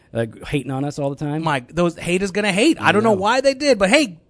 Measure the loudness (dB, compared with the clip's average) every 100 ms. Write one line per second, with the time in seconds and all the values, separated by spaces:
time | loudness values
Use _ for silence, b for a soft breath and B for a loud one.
0 | b -6 -6 -8 -6 -6 -4 -6 -6 -4
1 | -6 -4 -6 -4 -2 -2 -4 -2 -2 -2
2 | -4 -2 -2 -2 -2 2 2 4 2 4
3 | 2 2 2 2 2 0 0 2 4 2
4 | 2 -6